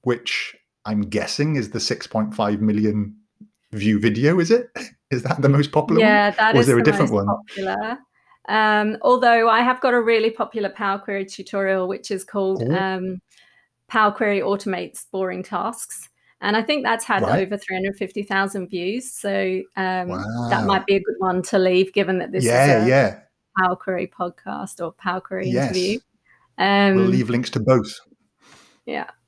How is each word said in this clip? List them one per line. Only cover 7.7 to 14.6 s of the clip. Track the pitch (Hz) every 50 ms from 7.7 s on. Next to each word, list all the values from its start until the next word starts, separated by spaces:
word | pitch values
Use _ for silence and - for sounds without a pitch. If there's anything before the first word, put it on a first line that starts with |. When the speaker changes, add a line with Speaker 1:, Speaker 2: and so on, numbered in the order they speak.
| 190 202 214 220 247 277 _ _ _ _ _ _ _ _ _
Speaker 2:
Um, | - 208 220 214 214 214 208 208 214 220 -
although | - 233 247 240 247 240 233 233 226 233
I | 220 226 240
have | 247 254 247
got | - 262 240
a | 240
really | 226 226 233 226 214 226
popular | 226 - 226 - - 226 208 190
Power | - - 214 202 196 202
Query | - - 202 196 196
tutorial, | 196 - - 190 - - 202 196 190 190 190 185 185
which | 196 - - -
is | 202 190 185
called, | - - 202 196 190 190 175 117
Speaker 1:
Ooh. | 120 156
Speaker 2:
um, | 185 190 190 185 190 185 185 185 185 _ _ _ _ _ _ _ _ _ _ _ _ _ _
Power | - 226 214 208
Query | 202 - 233 208 202 196
Automates | - - 196 196